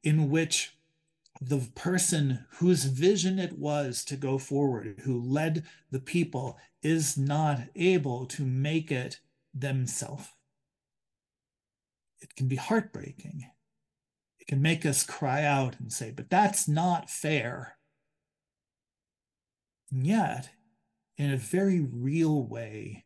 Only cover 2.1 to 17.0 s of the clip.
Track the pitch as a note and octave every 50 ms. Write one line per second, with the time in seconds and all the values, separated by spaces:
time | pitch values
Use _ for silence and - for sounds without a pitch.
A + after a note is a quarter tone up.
2.1 | - D#3 D3 C3+ B2+ A#2+ - _ - - F3 F3+ F3+ C#3+ B2+ C3+ C3 B2+ D#3 F#3
3.1 | G#3+ G3 D#3+ F#3+ F#3+ F#3+ F3+ E3 - C#3+ C#3+ D3 D3 D3 C#3+ C3 A#2+ - - -
4.1 | D3 C3+ C#3 C3+ C3+ C3+ C3 - C#3+ C#3 C#3+ C#3 B2+ A2 A2 G#2+ G2+ F#2 - C3+
5.1 | B2+ A#2+ A#2+ B2 C3+ D3 D#3 E3 D#3 E3 D#3 - - - _ _ C3+ C3+ C3 -
6.1 | - F3 E3+ E3 - C3 C3+ B2 - - - _ _ _ - D3+ E3 E3 D3+ C3+
7.1 | - C#3 C3+ C#3 D3 D3+ D#3 D3+ D3 B2 A#2+ - - - E3+ F#3 F#3 F3 C#3+ C#3
8.1 | A#2+ B2 B2+ B2+ - - C#3+ C3 B2+ C3 C3+ D3 D#3 D#3+ D#3 D#3+ D3 B2+ B2+ -
9.1 | - - _ _ _ _ _ _ - C#3 B2+ C#3+ C3+ C3 B2+ A#2 - - - -
10.1 | C#3 - - - _ _ _ _ _ _ _ _ _ _ _ _ _ _ _ _
11.1 | _ _ _ _ _ _ _ _ _ _ _ _ _ _ _ _ _ _ _ _
12.1 | _ _ - - - - C3 C3 C3+ C3 - - A3 A3+ - - - - - -
13.1 | - - - - - C#3+ B2 - _ _ _ _ _ _ _ _ _ _ _ _
14.1 | _ _ _ _ _ _ - - C#3+ C3+ C#3+ D#3+ E3+ D#3+ - D#3 C3+ - - -
15.1 | - - D#3 C3 B2+ C#3+ D3+ C#3+ C#3 C#3 C3+ B2 - - B2 A2+ - - A#2+ A2
16.1 | C3 - - - F3+ F#3 G#3 G3 G3+ - - - D3 D#3 E3+ F3+ F3 E3